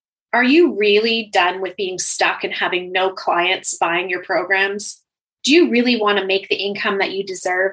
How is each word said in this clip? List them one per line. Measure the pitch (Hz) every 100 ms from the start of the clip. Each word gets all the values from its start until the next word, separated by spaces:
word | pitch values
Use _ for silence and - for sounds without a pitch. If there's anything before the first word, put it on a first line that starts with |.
| _ _ _
Are | 233
you | 247 311 320 202
really | 208 202 226 226 214
done | 196 180 185
with | 185 180
being | 185 180
stuck | - - 175 185
and | 196
having | - 185 180 180
no | 185 190
clients | 190 - 175 180 190 - -
buying | 170 175 185
your | 180
programs? | - 170 175 190 196 202 - - _ _ _ _
Do | -
you | 320 269
really | 240 247 226
want | 208 202
to | 190
make | 190 -
the | 196
income | 196 202 226 196
that | 180
you | 190
deserve, | 185 185 185 185 190